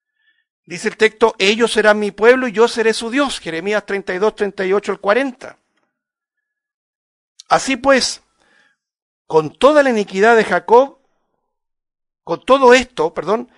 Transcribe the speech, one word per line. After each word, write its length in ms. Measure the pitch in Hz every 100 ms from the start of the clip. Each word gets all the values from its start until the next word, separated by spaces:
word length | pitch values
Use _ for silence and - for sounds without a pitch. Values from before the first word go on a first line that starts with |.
| _ _ _ _ _ _
Dice 260 | _ 170 214
el 60 | -
texto, 400 | 220 - 220 -
"Ellos 320 | 196 220 226
serán 280 | 226 214 214
mi 120 | 208
pueblo 360 | - 220 254 254
y 40 |
yo 160 | 196 233
seré 260 | 233 220
su 160 | 214 233
Dios." 300 | 254 277 -
Jeremías 460 | 175 165 190 208 196
treinta 280 | 196 190
y 60 | 185
dos, 160 | 214 -
treinta 280 | 202 -
y 80 | 190
ocho 200 | 202 208
al 80 | 190
cuarenta. 580 | 196 220 277 - - - _ _ _ _ _ _ _ _ _ _ _ _ _ _ _ _ _ _ -
"Así 260 | 165 - 262
pues, 460 | 262 262 - - _ _ _ _ _ _ _ _ _ _ _
con 320 | 156 156 -
toda 240 | 262 302
la 80 | 269
iniquidad 480 | 226 202 190 214 226
de 80 | 208
Jacob", 540 | 180 - 226 277 - _ _ _ _ _ _ _ _ _ _ _ _
con 220 | - 170 -
todo 300 | 269 262 254
esto, 380 | 247 - 160
perdón, 380 | - 156 226 247